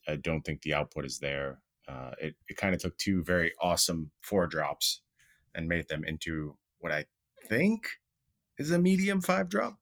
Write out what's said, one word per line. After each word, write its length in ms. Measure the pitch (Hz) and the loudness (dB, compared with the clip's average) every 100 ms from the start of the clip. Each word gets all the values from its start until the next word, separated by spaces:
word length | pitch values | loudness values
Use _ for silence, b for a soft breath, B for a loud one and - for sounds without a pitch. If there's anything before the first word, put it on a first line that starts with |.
| - | -6
I 100 | 76 | -4
don't 260 | 85 80 | -2 -2
think 200 | 76 78 | -2 -6
the 120 | 78 | -2
output 300 | 73 - - | 0 0 -4
is 140 | 69 - | -8 -6
there. 420 | 71 69 69 65 _ _ - | -4 -2 -4 -6 _ _ -14
Uh, 260 | 65 64 64 | -12 -10 -8
it, 140 | 78 - - | -8 -8 -14
it 80 | - | -4
kinda 200 | 101 90 | 0 0
took 200 | 90 - | -2 -2
two 240 | - 95 | 0 0
very 300 | 82 90 82 - | 2 2 2 0
awesome 500 | 87 85 - 82 78 - | 2 2 2 0 -6 -10
four 260 | - 101 85 | 0 2 2
drops 560 | 78 71 69 - - _ b b b _ | 2 -2 0 -2 -2 _ b b b _
and 140 | - 82 | -6 -2
made 200 | 85 76 | 0 -2
them 160 | 78 | -4
into 520 | 80 78 - 80 76 71 _ _ | -4 -6 -4 -4 -6 -10 _ _
what 140 | - | -4
I 140 | 76 73 _ _ _ - | -4 -4 _ _ _ -2
think 420 | 110 185 220 - - _ _ _ _ _ - | 2 2 2 -4 -10 _ _ _ _ _ -8
is 120 | 147 | 0
a 80 | 175 | 4
medium 420 | 180 190 190 196 | 6 6 4 2
five 280 | 180 185 190 | 2 2 2
drop, 300 | 196 - - | 0 -2 0